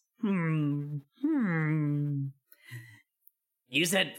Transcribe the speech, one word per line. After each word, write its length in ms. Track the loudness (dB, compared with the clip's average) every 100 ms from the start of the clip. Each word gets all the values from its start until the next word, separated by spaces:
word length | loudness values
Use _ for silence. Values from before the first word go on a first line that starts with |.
| _ _
Hmm, 760 | -2 0 2 2 2 0 -2 -6 -10 _
hmm. 1040 | -2 2 2 2 2 2 2 0 0 -2 -4 -8 _ -20 -20 -18 -18 -20 _ _ _ _ _ _ _
You 160 | -2
said 300 | 2 2 0